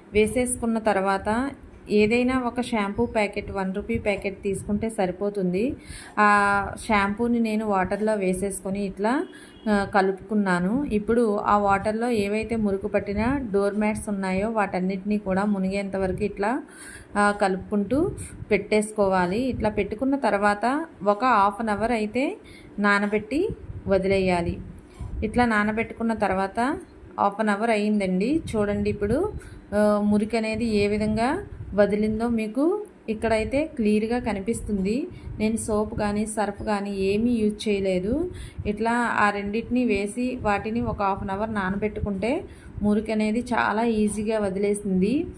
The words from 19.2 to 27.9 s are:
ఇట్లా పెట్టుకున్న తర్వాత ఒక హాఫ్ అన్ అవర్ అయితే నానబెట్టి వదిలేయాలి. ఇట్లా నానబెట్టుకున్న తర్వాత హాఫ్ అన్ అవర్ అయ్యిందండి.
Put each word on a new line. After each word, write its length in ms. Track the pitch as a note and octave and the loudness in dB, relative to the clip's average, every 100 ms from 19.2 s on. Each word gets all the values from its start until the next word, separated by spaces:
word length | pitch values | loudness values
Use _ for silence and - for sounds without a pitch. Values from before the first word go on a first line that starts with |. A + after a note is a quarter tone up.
| F3 G#3 | 2 0
ఇట్లా 300 | C4 - G#3+ | -2 0 -2
పెట్టుకున్న 480 | G#3 F#3+ G#3 C4+ C#4 | 0 -2 -2 -2 0
తర్వాత 720 | A#3+ G3+ G#3 G3+ A3+ D4 E4+ - G3 | 2 2 2 2 0 -2 -4 -4 0
ఒక 180 | G#3 | 2
హాఫ్ 360 | B3+ G#3+ G3+ G#3 | 4 6 4 2
అన్ 80 | A3+ | -2
అవర్ 240 | G3+ A3+ | 0 0
అయితే 440 | A#3 G#3+ A#3+ D4+ G#4+ - - - - | 0 0 0 -2 -4 -14 -20 -14 -2
నానబెట్టి 680 | G3+ G3+ G#3 G#3 G#3 C#4+ G#4+ - - - F#3+ | 2 4 2 -2 -2 -2 -2 -4 -10 -8 0
వదిలేయాలి. 720 | F#3+ F#3+ G3 F#3 F3 F3 F#3+ - - - - - - | 2 4 2 4 2 0 -4 -10 -16 -20 -14 -10 -6
ఇట్లా 200 | A3 A#3+ | -2 2
నానబెట్టుకున్న 680 | A#3+ G#3+ G#3+ A3 G#3+ - A3+ | 4 4 2 0 -4 -2 -2
తర్వాత 460 | A3 G3 F#3+ F#3+ A#3 B3+ F#4 - - - - | 0 0 0 0 0 -2 -2 -8 -20 -10 0
హాఫ్ 200 | G3+ G3+ | 0 2
అన్ 80 | G#3+ | 0
అవర్ 220 | G3+ A#3 | 0 2
అయ్యిందండి. 720 | G#3 G#3+ | 2 2